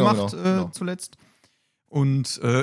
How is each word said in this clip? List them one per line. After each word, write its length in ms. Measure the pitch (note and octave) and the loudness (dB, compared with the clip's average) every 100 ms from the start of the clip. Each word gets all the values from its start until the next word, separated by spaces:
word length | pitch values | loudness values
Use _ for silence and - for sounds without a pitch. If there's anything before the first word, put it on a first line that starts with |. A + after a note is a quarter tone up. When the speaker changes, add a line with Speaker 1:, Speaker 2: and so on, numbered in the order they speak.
| G3+ | 2
Speaker 1:
gemacht, 180 | G#3+ G3+ | 4 0
Speaker 2:
genau, 100 | E2+ | -2
Speaker 1:
äh, 20 | |
Speaker 2:
genau. 240 | F#3 F#3+ F3 | 0 0 -2
Speaker 1:
zuletzt. 480 | - F3+ F#3 - _ _ _ _ _ _ _ _ | -6 -8 -8 -12 _ _ _ _ _ _ _ _
Und, 500 | D3 C#3 C3+ B2 - | 0 2 2 -2 -4
äh, 200 | A#2+ B2+ | 0 0